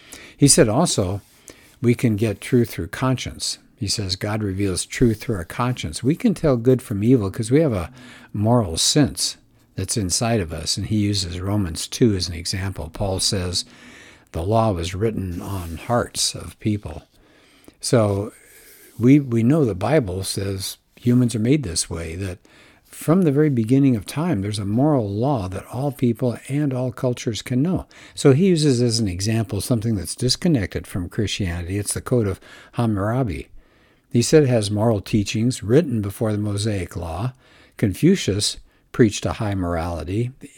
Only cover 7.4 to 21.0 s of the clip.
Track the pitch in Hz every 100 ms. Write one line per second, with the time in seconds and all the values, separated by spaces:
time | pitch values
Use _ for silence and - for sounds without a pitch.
7.4 | 110 139 160 101 85 - - - - 104
8.4 | 107 123 98 80 - 151 131 - - -
9.4 | _ _ _ - 95 - 95 - 113 117
10.4 | 82 78 82 - 95 107 101 98 90 87
11.4 | 95 104 90 82 - - 123 95 85 87
12.4 | 85 98 98 - - - 101 95 - 98
13.4 | 90 87 - - - - - - _ -
14.4 | 82 113 113 87 85 92 113 107 95 87
15.4 | 92 98 85 80 - 117 101 - - -
16.4 | 87 - 110 107 82 - - _ _ _
17.4 | _ _ - _ - 123 107 98 101 -
18.4 | - - - - - - 117 147 135 117
19.4 | 113 160 127 92 110 156 104 90 95 -
20.4 | 98 95 92 - _ _